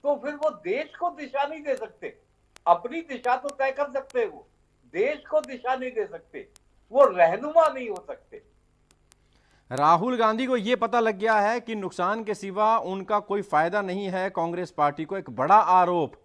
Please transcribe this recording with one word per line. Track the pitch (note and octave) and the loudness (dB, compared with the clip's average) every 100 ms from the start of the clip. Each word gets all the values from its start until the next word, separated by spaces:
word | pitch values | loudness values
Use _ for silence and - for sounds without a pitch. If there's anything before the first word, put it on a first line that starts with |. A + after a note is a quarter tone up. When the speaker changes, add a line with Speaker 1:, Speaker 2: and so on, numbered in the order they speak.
Speaker 1:
तो | C#4+ C#4+ | -2 -2
फिर | B3+ D4 | -4 -2
वो | A#3+ | -4
देश | - C4 B3+ D4 - | -4 -4 -4 -4 -6
को | F4 | -6
दिशा | E4+ C#4 C4+ C#4+ | -6 -8 -4 -4
नहीं | D#4+ | -4
दे | D4 C4 | -6 -6
सकते, | G#3+ - C#3+ - _ _ _ - - | -6 -12 -16 -16 _ _ _ -6 2
अपनी | E3+ B3 E4 | 2 2 -12
दिशा | E4 B3+ B3 B3+ | -10 -6 -2 -2
तो | C#4+ | -2
तय | - C4+ | -4 -4
कर | C4+ C#4+ | -2 -6
सकते | C4 - B3+ | -6 -6 -4
हैं, | A3+ | -4
वो | - - _ _ _ _ | -6 -20 _ _ _ _
देश | E3 B3 D4 - | -4 -2 -4 -2
को | D4+ | -2
दिशा | C4+ B3+ B3+ C4 | -2 -10 -4 -4
नहीं | B3+ | -4
दे | A#3 G3+ | -6 -8
सकते, | E3 _ C#3 - - _ _ _ | -10 _ -18 -18 -20 _ _ _
वो | A#3+ C#4 | 6 6
रहनुमा | F3+ E3 G3 D4 E4 D#4 | 6 4 4 2 4 4
नहीं | C4 A#3+ | 0 -8
हो | G3+ - | -10 -10
सकते। | C3 _ A2+ _ _ _ _ _ _ _ - _ _ _ _ _ | -16 _ -20 _ _ _ _ _ _ _ -20 _ _ _ _ _
Speaker 2:
राहुल | B2+ D3 E3+ A3+ B3 | 2 4 4 2 2
गांधी | A3+ A3 B3+ | 0 0 -2
को | B3 | -2
ये | G3+ A#3+ | 0 0
पता | A3 A#3+ | 0 2
लग | A3+ G3 | 0 0
गया | A3 G#3+ | 2 2
है | G3+ A#3+ | 2 -2
कि | A3+ G#3+ | -6 -8
नुकसान | F3+ - F3+ A3 | -8 -2 -2 -2
के | G#3+ | -4
सिवा | G3+ G3 F#3 G#3+ A3+ | -8 -6 0 2 2
उनका | - F#3+ F#3+ G#3 | 0 -8 -2 -2
कोई | G3+ G3+ | 0 -4
फायदा | G3 D3+ E3 G#3 | 0 2 2 0
नहीं | G3 F#3 G3 | -2 -4 -4
है | F#3 F#3+ | -4 -4
कांग्रेस | F#3 E3+ F3 F3 | -4 -4 -4 -8
पार्टी | - D3 D3 D#3+ | 0 0 0 -8
को। | G3 | -8
एक | E3 | -8
बड़ा | A2+ C#3+ F#3+ | -4 6 6
आरोप। | F3 F#3 F3 F3 C#3 - | 6 4 4 2 -2 -6